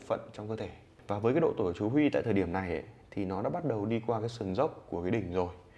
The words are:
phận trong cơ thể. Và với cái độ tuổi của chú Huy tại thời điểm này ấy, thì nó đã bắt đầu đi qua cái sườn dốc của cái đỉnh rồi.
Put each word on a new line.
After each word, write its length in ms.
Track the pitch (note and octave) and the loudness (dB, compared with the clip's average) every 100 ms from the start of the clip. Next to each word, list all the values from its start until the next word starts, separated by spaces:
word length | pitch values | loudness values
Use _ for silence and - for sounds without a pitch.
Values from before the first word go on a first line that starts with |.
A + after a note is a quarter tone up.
| - | -2
phận 120 | A2 - | -4 -4
trong 160 | - G#2+ | -10 -6
cơ 60 | A2 | -6
thể. 140 | F#2+ - - - - | -6 -10 -20 -20 -4
Và 120 | G2+ | 2
với 140 | A2+ | 4
cái 80 | C3 | 4
độ 120 | - - | 4 2
tuổi 160 | F#2 | 0
của 40 | E2+ | 0
chú 120 | G#2 | 2
Huy 200 | C#3+ D3 | 4 4
tại 120 | - | 4
thời 100 | A#2 | 2
điểm 200 | G2 E2+ | 2 2
này 160 | F#2 F#2 | 0 -2
ấy, 140 | D#2+ - - - | -4 -6 -18 -12
thì 140 | G#2 F#2+ | -6 -4
nó 160 | F#2+ | -2
đã 80 | B2+ | -2
bắt 160 | F3 D3+ | -2 -2
đầu 200 | A2 G#2 | 0 0
đi 160 | A2+ A#2 | 0 0
qua 120 | A2 | -2
cái 100 | A#2 | -2
sườn 260 | - G2 F#2+ | -4 -2 2
dốc 300 | D#3 - - | 0 0 -8
của 120 | F2 | -4
cái 100 | F2+ | 0
đỉnh 220 | A2 F2+ | 0 0
rồi. 160 | F#2 F2 - - | 0 0 -4 -18